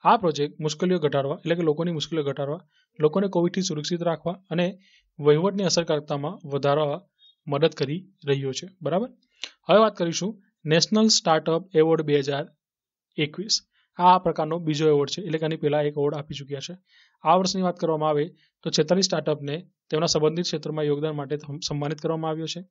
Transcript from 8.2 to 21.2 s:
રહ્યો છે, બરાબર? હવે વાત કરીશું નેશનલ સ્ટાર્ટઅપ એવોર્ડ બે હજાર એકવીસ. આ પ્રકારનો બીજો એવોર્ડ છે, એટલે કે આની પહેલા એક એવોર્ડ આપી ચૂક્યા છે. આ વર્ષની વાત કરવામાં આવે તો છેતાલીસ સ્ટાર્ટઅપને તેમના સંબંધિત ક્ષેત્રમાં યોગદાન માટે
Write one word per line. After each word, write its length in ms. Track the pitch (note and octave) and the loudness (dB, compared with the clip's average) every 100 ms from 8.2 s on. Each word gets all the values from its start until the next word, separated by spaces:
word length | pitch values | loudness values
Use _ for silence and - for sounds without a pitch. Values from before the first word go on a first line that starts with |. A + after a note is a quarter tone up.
રહ્યો 280 | C#3+ C#3 C3+ | -2 -2 -2
છે, 160 | C3 F3+ _ | -6 -10 _
બરાબર? 280 | D3+ E3+ B3 _ _ _ - _ - | -2 -2 -4 _ _ _ -16 _ 4
હવે 100 | F#3 | 6
વાત 180 | A3 G3+ | 6 2
કરીશું 460 | E3+ D#3+ F#3 A3+ _ _ | -4 -2 -6 -8 _ _
નેશનલ 440 | D#3 D#3+ E3 G#3+ A3 | 0 2 4 4 4
સ્ટાર્ટઅપ 680 | G#3 - D#3+ D#3 E3 F#3 D#3+ | 4 2 2 2 -2 0 4
એવોર્ડ 260 | D#3+ D#3+ | 4 4
બે 160 | D3+ D3 | 2 0
હજાર 300 | C3+ C#3 D#3 _ _ _ _ _ _ - | 0 -4 -6 _ _ _ _ _ _ -4
એકવીસ. 440 | D3+ D3+ G#3 - _ _ _ - | -4 -4 -4 -4 _ _ _ 2
આ 220 | F3+ F3+ | 6 6
પ્રકારનો 400 | F#3+ D#3+ D#3 E3 | 4 -2 -4 -4
બીજો 300 | E3 D3+ D#3 | -4 0 4
એવોર્ડ 220 | D3 C#3 | 4 2
છે, 120 | - | -4
એટલે 160 | F#3 D#3 | -6 -4
કે 60 | |
આની 120 | D#3 D#3+ | -4 -2
પહેલા 260 | D3 D3 | 0 0
એક 100 | D3 | -2
એવોર્ડ 220 | D3 C#3+ | -2 -2
આપી 200 | D3+ C#3+ | -4 -10
ચૂક્યા 260 | C#3 C3+ C#3 | -12 -10 -12
છે. 160 | C3+ F3+ _ _ _ _ | -12 -16 _ _ _ _
આ 140 | D#3 F3 | 2 4
વર્ષની 260 | F#3+ F#3+ | 2 0
વાત 140 | F#3 F3 | -2 -2
કરવામાં 320 | E3 D#3 D#3 | -2 0 0
આવે 260 | D3+ D#3 - _ _ | 0 -2 -6 _ _
તો 80 | - | -4
છેતાલીસ 340 | D3+ D3+ F3+ | 0 2 2
સ્ટાર્ટઅપને 640 | F#3+ E3+ D3+ D3 C#3+ D3+ F#3 _ _ | 2 -2 -2 -4 -4 -8 -10 _ _
તેમના 160 | D#3 E3 | -2 0
સંબંધિત 380 | D#3+ D3+ D#3+ | 2 0 0
ક્ષેત્રમાં 400 | F3 D#3+ D3+ D3+ | -4 -6 -6 -4
યોગદાન 300 | D3+ C#3+ D#3 | -2 -2 -2
માટે 220 | D3 | -6